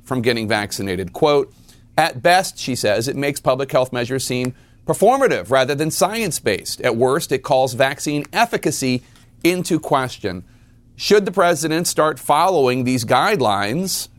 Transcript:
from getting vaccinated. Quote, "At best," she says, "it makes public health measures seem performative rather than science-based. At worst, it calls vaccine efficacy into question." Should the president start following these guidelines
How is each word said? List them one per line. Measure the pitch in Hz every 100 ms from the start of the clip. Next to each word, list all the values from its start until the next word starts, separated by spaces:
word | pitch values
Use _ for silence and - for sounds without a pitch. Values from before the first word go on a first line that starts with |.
from | - 127
getting | 120 117 107
vaccinated. | 107 101 - 98 92 87
Quote, | - 151 143 135 - - - - -
"At | 160 123
best," | 170 185 185 -
she | -
says, | 120 107 101 113
"it |
makes | 131 143 139
public | 143 131 135
health | 131 127
measures | 123 120 135
seem | - 123 127 - _ _ -
performative | 156 202 269 247 117 87
rather | 131 131 143
than | 156
science-based. | - 185 226 202 - 117 90 - -
At | 123 117
worst, | 127 143 -
it | 127
calls | - 131 131
vaccine | 117 135 143 156 147 -
efficacy | 196 233 226 165 - 131 127 - - - -
into | 170 180 - 156
question." | - 143 127 - 101 90 - _ _ _ _ -
Should | - 208
the | 196
president | 190 175 156 156 160 175
start | - 156 135
following | - 147 185 170 127 127
these | 123 127
guidelines | 113 127 185 220 110 101 101 151 190 - -